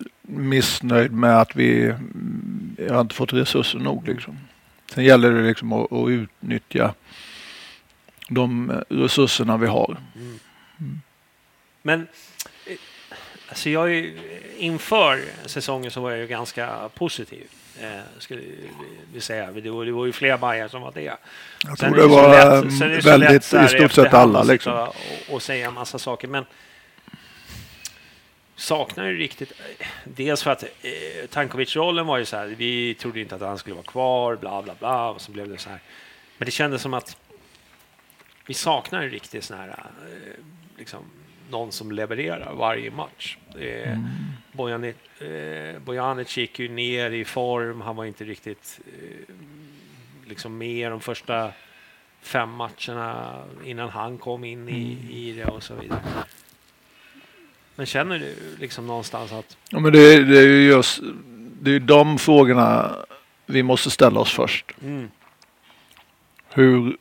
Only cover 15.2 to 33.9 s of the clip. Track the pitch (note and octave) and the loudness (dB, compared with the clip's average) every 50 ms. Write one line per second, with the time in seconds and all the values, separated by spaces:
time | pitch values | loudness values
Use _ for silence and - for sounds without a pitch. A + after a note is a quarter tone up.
15.2 | C3+ D3 - - D3 - - C#3+ B2+ - C3+ C3 B2+ A#2+ - B2+ B2 B2 A#2+ A#2 | -4 -10 -14 -16 -14 -12 -10 -10 -6 -6 -6 -6 -8 -10 -10 -10 -8 -8 -8 -8
16.2 | A#2 A#2 B2 A2+ A#2 - - A#2+ A#2+ A#2+ A2 A2+ G#2+ A2 - - F3 E3 - - | -8 -10 -10 -10 -10 -10 -10 -10 -8 -8 -8 -10 -12 -14 -10 -8 -8 -8 -8 -10
17.2 | A2 - - - - - _ _ _ - - - A2+ G#2+ G#2 G2 G#2 - - A2+ | -14 -16 -18 -20 -20 -20 _ _ _ -20 -20 -18 -16 -16 -16 -16 -18 -20 -20 -20
18.2 | - - B2+ A#2+ - - - - - - - - - - - - - - - B2 | -20 -18 -18 -18 -18 -18 -20 -20 -20 -20 -20 -20 -20 -20 -20 -20 -20 -20 -16 -14
19.2 | A2 - A2+ A2 G2+ F#2 F#2+ G#2+ G#2+ A2 A2+ A2+ A2+ A#2 A#2+ A#2+ B2 B2 A#2+ - | -12 -10 -8 -10 -10 -10 -12 -14 -12 -10 -10 -8 -8 -6 -6 -4 -4 -6 -4 -2
20.2 | C#3+ C3+ C3 A#2+ B2 A#2+ A#2 A2+ A2 G#2+ - B2+ B2+ C3 C3+ D#3 D3+ C#3+ - - | 0 0 0 0 -2 -2 -4 -4 -6 -10 -12 -16 -16 -16 -14 -12 -12 -12 -12 -14
21.2 | _ - - - - - - - - D3 C#3+ - C3+ C#3 D3 D3 D#3 D3 D3 C#3 | _ -20 -20 -20 -20 -18 -14 -12 -12 -10 -6 -2 0 2 6 8 8 10 10 12
22.2 | C#3 C#3+ C#3+ C#3 C#3 C#3+ C#3 C3+ C3+ C3+ C#3 C#3 D#3 D#3 D#3+ E3 D3 D3+ D3+ C#3 | 12 12 12 12 10 10 8 6 4 2 0 0 0 0 0 4 6 8 8 8
23.2 | D3+ D3 C#3 C#3 - - - C#3+ C3+ B2+ B2+ C3 C3 B2 - D3 C3 A#2+ C3 B2 | 10 8 8 6 6 4 4 6 6 6 6 4 4 6 6 6 6 8 8 8
24.2 | B2 A#2 G#2 G#2 A2 A#2+ C3 A#2+ - B2+ A#2+ A#2 A#2 - - - - - - - | 8 8 6 4 4 4 2 2 2 -4 -4 -4 -6 -6 -10 -14 -14 -14 -14 -14
25.2 | - - C#3+ B2 - - C3+ B2+ A#2+ A#2+ B2 B2 B2 - - B2 - C3+ A#2+ - | -12 -10 -10 -10 -8 -6 -6 -6 -6 -8 -10 -10 -12 -10 -10 -10 -8 -8 -10 -10
26.2 | - B2+ C#3 C#3 B2+ _ _ _ _ _ - - _ _ _ _ _ - - - | -10 -8 -8 -8 -8 _ _ _ _ _ -20 -20 _ _ _ _ _ -20 -20 -20
27.2 | - - - - - - - - - - - - - - - _ _ _ _ _ | -20 -20 -20 -20 -20 -20 -20 -20 -20 -20 -20 -20 -20 -20 -20 _ _ _ _ _
28.2 | _ _ _ _ _ _ _ - - - D#3 D#3 C3+ - - F3+ F#3+ F#3+ F#3 E3 | _ _ _ _ _ _ _ -12 -6 -4 -4 -4 -4 -8 -10 -10 -8 -6 -6 -6
29.2 | D#3+ - - - C#3 - - - - C#2+ - - - - - - - C#3 C3+ B2+ | -6 -8 -10 -14 -18 -18 -18 -20 -20 -20 -18 -16 -16 -16 -16 -18 -20 -18 -14 -10
30.2 | C3 D3 D3 C#3+ - D3 C3+ - - - - _ - B2+ - D#3+ - - D#3+ E3 | -6 -6 -4 -4 -2 -2 -4 -4 -6 -18 -18 _ -16 -14 -14 -14 -14 -14 -14 -16
31.2 | D3 A#2+ - D3 C#3+ B2 - B2+ C3 - - D#3 D#3+ F3 F3 E3+ E3 D#3+ C#3+ B2 | -16 -10 -8 -8 -8 -6 -6 -8 -6 -6 -4 -4 -4 -4 -4 -4 -4 -4 -4 -4
32.2 | A#2 - - G#2+ G#2 G#2 A2 A2+ A#2+ A#2+ B2 A#2+ A#2+ A#2+ A2 - - A#2+ A2 A2+ | -6 -6 -10 -12 -12 -12 -10 -8 -8 -6 -6 -6 -6 -6 -8 -10 -12 -12 -12 -12
33.2 | G#2+ F#2 F#2+ F#2 G2+ G2 G2+ G2 - G#2 F#2+ E2+ E2+ - | -12 -14 -14 -12 -12 -10 -12 -12 -14 -16 -16 -18 -18 -12